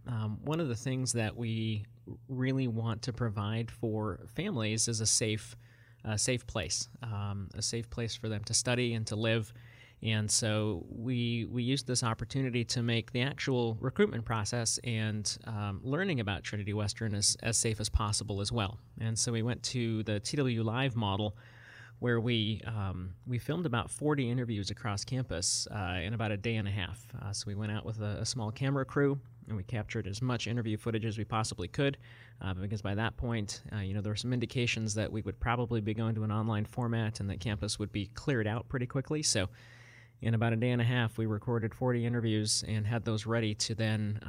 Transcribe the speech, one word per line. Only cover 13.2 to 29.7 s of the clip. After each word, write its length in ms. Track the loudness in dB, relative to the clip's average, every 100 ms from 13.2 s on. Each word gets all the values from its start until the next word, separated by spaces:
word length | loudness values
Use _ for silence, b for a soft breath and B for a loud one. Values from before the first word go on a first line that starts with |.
actual 560 | 0 0 2 2 2 0
recruitment 440 | 0 2 2 2
process 540 | -2 0 0 0 0 0
and, 520 | 0 0 0 0 -4 -6 -6
um, 340 | -4 -4 -4
learning 380 | -2 0 0 0
about 240 | 0 -2
Trinity 300 | -4 -4 -2
Western 400 | 0 0 0 -2
as, 240 | 2 2 2
as 140 | 2 2
safe 240 | 2 0
as 80 | 2
possible 520 | 2 2 0 -2 -2
as 120 | 0
well. 260 | 0 0 -4 -14 -4
And 180 | -2 0
so 140 | 2
we 100 | 2
went 200 | 0 0
to 380 | -2 0 2 0
the 160 | 0 -2
T 160 | 0 0
W 260 | 2 2
Live 320 | 2 2 2 2
model, 400 | 2 2 0 B B B B B B -2
where 200 | 2 4
we, 400 | 4 4 2 0 -2
um, 480 | -2 -2 -2 -6 -8 -4
we 120 | -4
filmed 260 | -2 0
about 260 | 2 0 0
forty 380 | -2 2 2 2
interviews 400 | 2 0 0 -2
across 360 | -4 -2 -2
campus, 640 | -2 -2 -2 -2 0 0 -2
uh, 320 | -2 -2 -2
in 100 | -2
about 200 | 0 0
a 40 | 0
day 200 | 0 0
and 120 | 0
a 20 |
half. 360 | -2 -2 -6 -10 -8
Uh, 100 | -6
so 120 | -6 -4
we 80 |
went 180 | -4 -2
out 140 | -2 -4
with 140 | -4
a, 160 | -2 -2
a 60 | -2
small 240 | -2 -4
camera 340 | 0 0 0
crew, 340 | 2 4 4 2 -4 -16 -6
and 100 | -6
we 60 |
captured 440 | -2